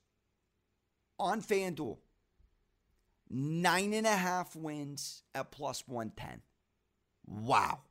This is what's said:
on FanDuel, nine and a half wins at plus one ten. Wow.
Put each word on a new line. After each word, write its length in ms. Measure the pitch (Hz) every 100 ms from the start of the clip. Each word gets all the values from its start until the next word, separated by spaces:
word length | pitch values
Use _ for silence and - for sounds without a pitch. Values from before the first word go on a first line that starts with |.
| _ _ _ _ _ _ _ _ _ _ _ -
on 220 | 185 220
FanDuel, 580 | - 196 190 151 131 71 _ _ _ _ _ _ _ _ _ _ _ _ -
nine 640 | 127 147 165 180 180 202
and 140 | 214 220
a 100 | 196
half 380 | 180 180 175 160
wins 680 | 156 147 143 143 - - _ 131
at 160 | 135
plus 360 | 143 143 127 -
one 240 | 120 110 -
ten. 240 | 82 60 _ _ _ _ _ _ _ _ -
Wow. 560 | 104 113 113 95 - -